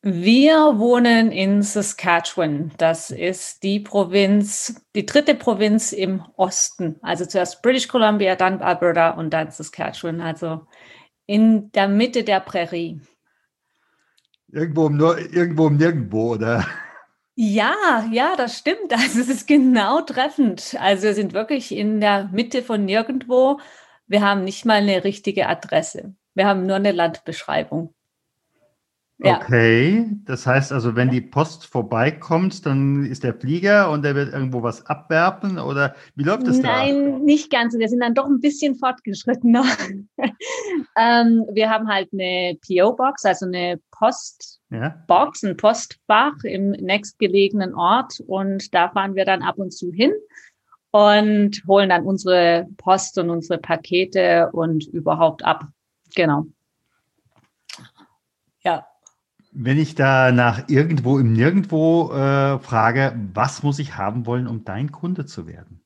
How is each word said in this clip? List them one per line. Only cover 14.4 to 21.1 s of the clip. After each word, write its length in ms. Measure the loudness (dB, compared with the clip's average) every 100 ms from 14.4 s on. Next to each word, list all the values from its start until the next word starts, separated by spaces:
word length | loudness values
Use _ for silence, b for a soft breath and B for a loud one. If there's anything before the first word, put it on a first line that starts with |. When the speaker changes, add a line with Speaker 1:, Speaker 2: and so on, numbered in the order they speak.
| _
Speaker 2:
Irgendwo 380 | -8 -4 0 0
im 80 | 4
Nor-, 240 | 2 2
irgendwo 480 | -2 -2 0 2 2
im 80 | 4
Nirgendwo, 600 | 2 0 -4 -2 -2 -2
oder? 300 | -2 -2 -2 B B B B _ _ -2
Speaker 1:
Ja, 680 | 0 2 0 0 0 0 0
ja, 280 | 0 0 -2
das 200 | -4 -4
stimmt. 360 | -4 -4 -2
Also 260 | -2 0 0
es 80 | -2
ist 200 | -4 2
genau 520 | 4 6 4 2 0
treffend. 800 | -2 -2 -2 0 0 0 -10 -2
Also 280 | 0 2
wir 60 | 2